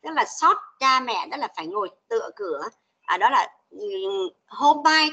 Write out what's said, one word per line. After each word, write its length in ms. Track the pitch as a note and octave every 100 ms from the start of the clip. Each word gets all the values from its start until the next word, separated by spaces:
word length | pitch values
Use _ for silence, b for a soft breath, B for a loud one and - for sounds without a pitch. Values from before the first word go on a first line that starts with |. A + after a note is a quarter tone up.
Tức 80 | D#4+
là 140 | D#4
xót 320 | - - D#4+ G#4+ - _
cha 200 | C4+ C4
mẹ, 260 | B3 G#3 -
đó 60 | C4+
là 120 | A3+ -
phải 100 | D#3+
ngồi 240 | G3+ F#3+ _ _
tựa 220 | A3+ - -
cửa. 260 | G3 C#3+ F3+ _ _ _
À, 160 | - F3+
đó 120 | F#3
là, 180 | - - _ _
ừ, 180 | F#3 G#3 F#3+ F#3+ G3 F#3 _ _
hôm 360 | - C#4+ D4+
mai, 260 | D4+ D#4 D4+